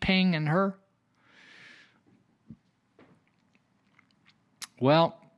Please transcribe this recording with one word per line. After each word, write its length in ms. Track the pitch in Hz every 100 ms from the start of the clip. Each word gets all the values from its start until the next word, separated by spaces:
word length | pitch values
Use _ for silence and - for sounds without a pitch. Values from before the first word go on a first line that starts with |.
Ping 340 | - 185 185
and 140 | 160 151
her? 300 | 175 196 190 _ _ _ _ _ - - - - - _ _ _ _ _ _ - - _ _ _ _ - _ _ _ _ _ _ _ _ _ _ _ _ _ _ - - -
Well, 380 | 127 156 165 - _